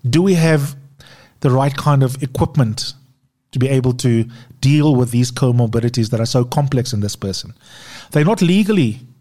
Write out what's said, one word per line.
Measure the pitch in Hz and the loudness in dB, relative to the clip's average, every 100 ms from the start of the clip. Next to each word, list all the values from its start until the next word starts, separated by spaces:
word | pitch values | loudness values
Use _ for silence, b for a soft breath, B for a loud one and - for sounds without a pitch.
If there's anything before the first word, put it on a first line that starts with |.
| 131 | 0
Do | 147 | 0
we | 190 | 2
have | 180 160 156 139 - - _ B B B B | 2 2 2 -2 -10 -20 _ B B B B
the | 143 | 0
right | 127 143 139 | 2 0 -2
kind | 147 143 | 0 2
of | 135 135 | 2 -2
equipment | 143 - 165 - 117 104 - - _ _ _ _ _ | -8 -4 -2 0 0 -2 -10 -12 _ _ _ _ _
to | 131 | -4
be | 127 | 0
able | 135 127 | 0 0
to | 123 131 113 113 B B - | 0 0 0 -2 B B -4
deal | 135 151 151 | 0 2 4
with | 131 123 | 2 2
these | 120 123 | 0 -2
comorbidities | - 131 120 117 117 117 120 113 | 0 0 2 0 0 -2 -2 -2
that | 113 | -2
are | 113 | 0
so | 127 | 0
complex | 120 151 139 131 113 | 0 -2 0 -2 -2
in | 104 | -4
this | 101 - | -6 -6
person? | 98 92 - - B B B B B | -8 -8 -12 -20 B B B B B
They're | 147 | 0
not | 151 220 | 2 2
legally | 170 185 202 214 123 104 - _ | 2 2 2 2 0 -4 -16 _